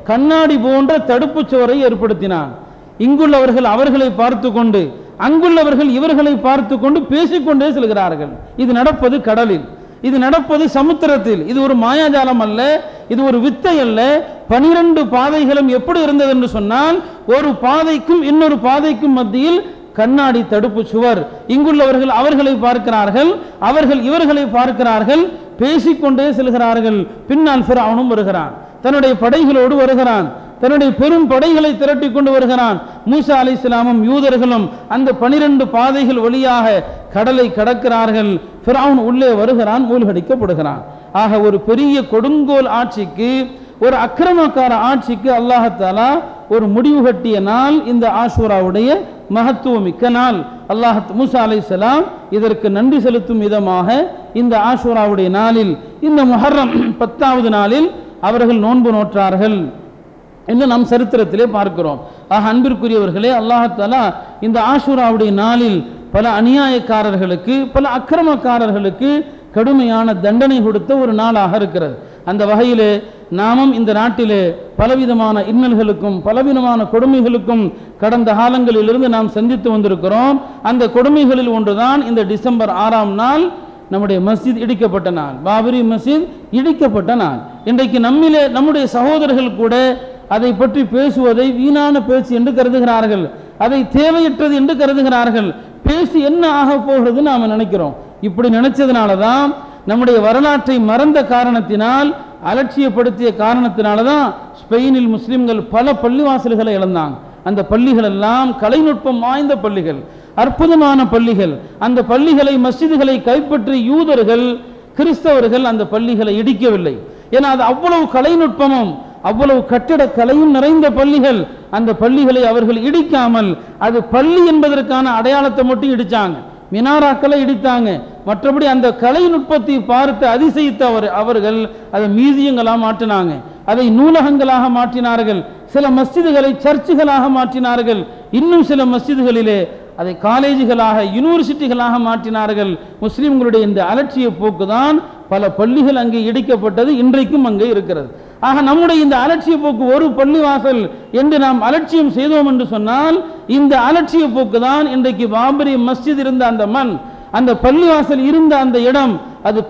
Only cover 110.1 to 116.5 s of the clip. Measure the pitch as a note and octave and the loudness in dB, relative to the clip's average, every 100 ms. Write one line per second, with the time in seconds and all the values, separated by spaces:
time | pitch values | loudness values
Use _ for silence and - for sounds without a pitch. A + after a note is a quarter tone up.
110.1 | - - - A#3+ A#3 E4 E4 D4 C4+ A#3 | -20 -8 -2 -2 2 2 4 4 2 2
111.1 | A3+ A#3 G3+ F3+ C#3 - - A3 B3 A3 | 0 0 0 -2 -4 -12 -6 -2 0 0
112.1 | B3 D#4 D4 C#4 C4+ B3 B3+ D#4+ D4+ C4+ | 2 2 2 2 2 0 0 0 2 2
113.1 | B3+ A#3+ C4+ C#4+ D4 G#3 C4+ A#3 D4+ D#4+ | 0 0 0 0 -2 -2 -2 0 0 2
114.1 | C4 G#3+ A#3 B3 A#3+ - - - - E4 | 2 2 0 0 -4 -12 -20 -10 -2 0
115.1 | D4 E4 C#4 A#3 B3 B3 A3 G3+ A3 A#3 | 0 2 2 2 0 0 -2 -2 -2 -2
116.1 | A3 G#3+ G#3 A3+ | -2 0 0 0